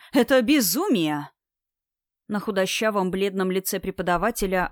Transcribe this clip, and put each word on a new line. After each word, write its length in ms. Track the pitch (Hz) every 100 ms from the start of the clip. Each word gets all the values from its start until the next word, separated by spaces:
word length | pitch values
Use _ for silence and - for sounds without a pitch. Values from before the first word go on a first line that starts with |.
| -
Это 280 | 277 233 262
безумие!» 880 | 226 302 190 208 403 220 156 147 147 _ _ _ _ _ _ _ _ _ -
На 120 | 208
худощавом 720 | 220 190 190 - 220 208 185
бледном 400 | 190 196 190 185
лице 280 | 185 - 190
преподавателя 840 | 185 180 180 175 190 - 196 185 175